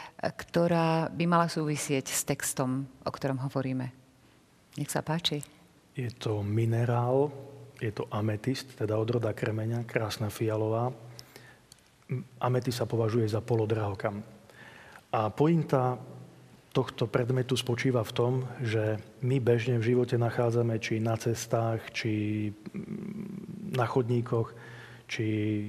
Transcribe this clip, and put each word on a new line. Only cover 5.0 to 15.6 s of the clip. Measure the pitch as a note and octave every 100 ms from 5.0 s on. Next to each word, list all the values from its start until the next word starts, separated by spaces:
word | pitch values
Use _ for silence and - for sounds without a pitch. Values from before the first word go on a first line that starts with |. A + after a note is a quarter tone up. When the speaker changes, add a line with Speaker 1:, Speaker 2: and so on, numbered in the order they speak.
Speaker 1:
páči. | C3+ E3 - D3 - - - - _
Speaker 2:
Je | - A#2+
to | - A2+ G#2
minerál, | G2+ G#2+ A2+ A#2 A#2+ A#2+ A#2+ C3 D3 - - - - -
je | A2+
to | - -
ametist, | G#2+ G#2+ G#2 - C3 - -
teda | G#2+ G#2+
odroda | A2 A#2+ A#2 G#2
kremeňa, | A#2 G#2+ A2 A#2
krásna | A#2 B2 G#2+ - G#2
fialová. | - A2+ A2 A2 A2+ B2 - - - - - - - _ - _ _ - B2 - -
Ametist | B2 B2+ B2+ A#2
sa |
považuje | A2+ A2+ A2+ A#2
za | G#2+ G#2+
polodrahokam. | - A#2 G#2+ A2 G2+ G2 A2 G2+ - - - - - - - - - A#2
A | G#2+
pointa | - D3+ E3+